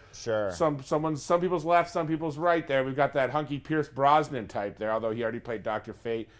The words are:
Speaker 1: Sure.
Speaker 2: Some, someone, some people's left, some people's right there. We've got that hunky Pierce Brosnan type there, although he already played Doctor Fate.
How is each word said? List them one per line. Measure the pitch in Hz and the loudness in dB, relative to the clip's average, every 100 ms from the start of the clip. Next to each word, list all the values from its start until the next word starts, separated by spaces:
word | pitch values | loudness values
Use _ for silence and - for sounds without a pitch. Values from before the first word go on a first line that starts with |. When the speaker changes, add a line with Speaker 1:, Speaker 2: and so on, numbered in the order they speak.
| - | -10
Speaker 1:
Sure. | - - 107 104 | -10 -2 0 0
Speaker 2:
Some, | 90 165 143 | 2 0 0
someone, | 131 156 156 151 | -2 -2 0 -2
some | - 175 | 0 0
people's | 180 175 | 2 0
left, | 151 170 170 | 2 2 2
some | 180 156 | 0 -2
people's | 160 165 143 | -2 -2 0
right | 175 170 160 | 2 2 2
there. | 135 | 0
We've | 131 | 0
got | 131 139 | 2 2
that | 143 127 | 2 0
hunky | 143 143 143 | 0 -4 -6
Pierce | - 156 147 | -2 -2 -2
Brosnan | 123 139 151 147 135 98 | 2 4 6 4 -4 -6
type | 110 101 - | -4 -4 -4
there, | 107 | -2
although | 110 110 | 0 0
he | 110 | -2
already | 113 113 | -2 -4
played | 120 110 | -6 -6
Doctor | 113 107 - | -4 -4 -6
Fate. | 101 117 113 110 - | -10 -6 -6 -6 -16